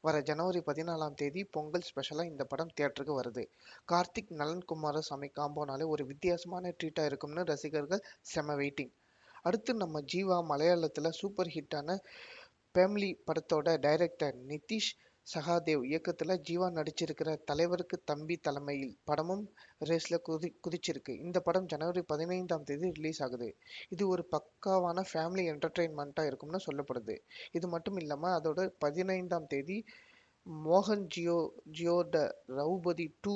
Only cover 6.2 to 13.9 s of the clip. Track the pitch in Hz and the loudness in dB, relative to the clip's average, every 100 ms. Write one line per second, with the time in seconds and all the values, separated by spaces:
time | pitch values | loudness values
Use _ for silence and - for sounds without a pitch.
6.2 | 180 170 175 180 180 175 160 160 151 139 | 0 0 -2 -6 -6 -4 -4 0 0 -2
7.2 | 147 156 175 143 151 151 143 196 - - | -4 -4 -2 -2 -2 -2 0 -2 -4 -20
8.2 | - 170 147 143 143 143 127 _ _ _ | -6 -4 0 0 0 -2 -8 _ _ _
9.2 | - - 175 208 240 233 175 156 139 175 | -20 -2 0 2 0 0 0 -2 -2 0
10.2 | 190 175 170 143 165 175 160 156 160 165 | 4 2 4 4 6 6 4 2 0 0
11.2 | 202 202 175 160 143 151 147 190 - - | -4 -2 -2 -2 -4 -4 -2 -4 -4 -20
12.2 | - - - _ _ 180 190 208 196 - | -18 -20 -20 _ _ 6 6 6 0 -2
13.2 | - 160 - 156 156 156 143 | -2 -2 2 2 4 6 6